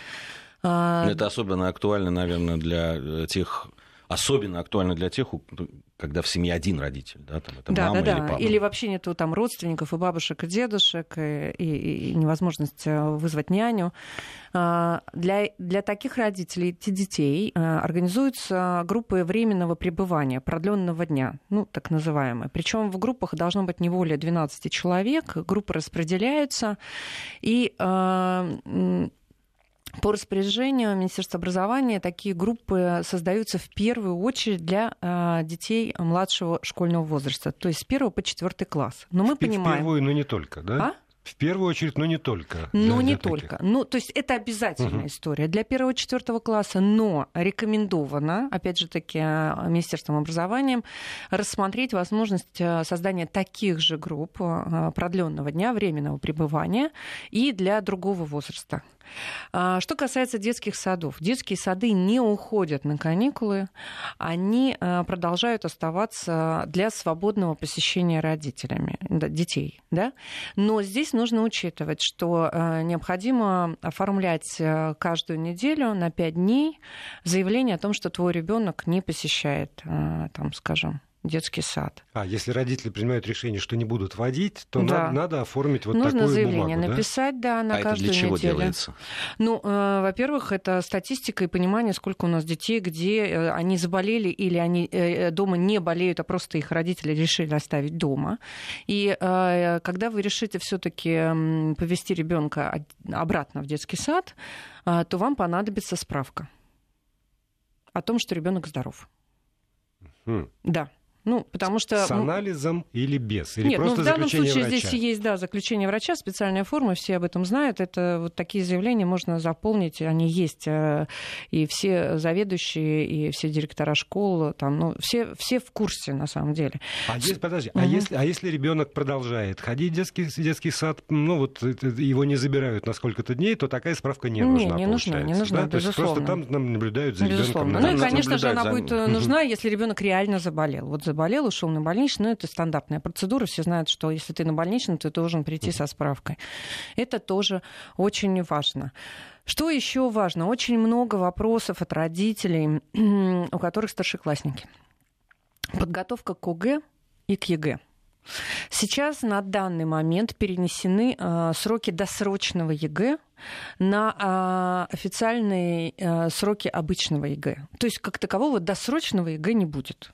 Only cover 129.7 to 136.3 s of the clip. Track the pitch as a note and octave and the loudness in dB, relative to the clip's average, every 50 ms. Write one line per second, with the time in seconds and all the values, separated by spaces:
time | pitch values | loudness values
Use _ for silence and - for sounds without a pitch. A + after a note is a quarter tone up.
129.7 | A#2+ C3+ E3 F3 D#3+ F3+ F#3 - - F#3+ F3 D3 - - D#3+ D#3+ D#3+ - - D#3+ | -2 0 0 0 0 -2 -2 -2 -2 -4 -4 -4 -2 -2 0 0 0 0 -2 -2
130.7 | - - D#3 D#3 D3+ - - - D#3 D3 D3 E3 F3+ D3 C3+ C3+ - - A#2+ C3 | -2 0 -2 -2 -2 -4 -4 0 2 2 4 4 2 2 0 0 -2 -2 -2 -2
131.7 | B2 - C3+ B2+ A2+ B2+ D3 C#3 C3 C3 C#3+ C#3+ C#3+ B2+ C3 C#3 C3+ C#3 C3 B2+ | -2 0 -2 -2 0 2 2 4 4 4 4 4 4 2 2 2 2 2 2 0
132.7 | A2 G2+ - A#2 A2 - - A#2+ G#2 A#2+ - - B2 C3 F#3 A3 A3 - C#3+ C3 | 0 -2 -2 -4 -4 -2 -2 -2 -2 -2 -4 -2 -2 0 2 0 2 0 0 -2
133.7 | C3 B2 - E3+ D#3+ - - C#3 C3 - - A#2+ A2+ A2 A#3+ C4 C4 A#3+ G#3 E3+ | -2 -2 -2 -2 -4 -2 -2 -4 -4 -2 -4 -2 0 2 4 4 6 4 4 2
134.7 | E3+ F3 F#3+ G3+ A#3 A#3 - F#3 D#3 D3 D3 D#3 E3+ G3 G#3+ G3 F#3+ - - D3+ | 0 0 2 2 0 0 0 0 -2 0 0 0 0 0 0 2 2 0 2 2
135.7 | C#3 E3+ F3 G3+ - D#3 E3 E3+ D3+ D3 C#3+ D3 | 0 0 0 0 0 0 2 2 2 0 0 0